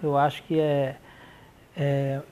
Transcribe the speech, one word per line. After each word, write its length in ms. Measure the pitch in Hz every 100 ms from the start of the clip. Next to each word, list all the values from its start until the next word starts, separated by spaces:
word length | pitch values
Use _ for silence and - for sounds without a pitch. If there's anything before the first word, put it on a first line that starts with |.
eu 120 | 151 139
acho 280 | 147 -
que 160 | - 156
é, 360 | 151 143 135 139 - - - - - - - -
é, 460 | 143 139 139 135 -